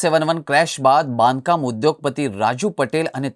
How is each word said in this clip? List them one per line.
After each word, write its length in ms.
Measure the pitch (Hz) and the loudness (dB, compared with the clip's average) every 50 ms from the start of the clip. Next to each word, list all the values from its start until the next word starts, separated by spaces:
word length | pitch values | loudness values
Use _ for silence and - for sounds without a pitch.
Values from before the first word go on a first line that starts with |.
સેવન 240 | - 170 156 165 156 | 0 2 2 2 2
વન 100 | 151 165 165 147 - | 0 -2 -2 -2 0
ક્રેશ 260 | 143 147 170 156 - - 135 | 2 2 2 0 -2 0 2
બાદ 240 | 131 135 151 160 139 123 117 | 4 4 4 2 0 0 2
બાંધકામ 440 | 113 120 127 135 131 175 175 165 143 123 | 2 2 2 0 0 -2 0 0 0 -4
ઉદ્યોગપતિ 580 | 117 110 117 151 156 - - 143 127 147 147 127 98 98 | -2 0 0 0 0 0 -4 -6 -4 -2 -4 -4 -2 -2
રાજુ 280 | 107 110 127 127 202 214 170 | -2 -2 0 -2 -4 -4 -2
પટેલ 320 | - 139 113 - 156 160 160 - | -2 -4 -2 -2 -4 -4 -4 -6
અને 100 | 131 139 135 - | -6 -6 -6 -6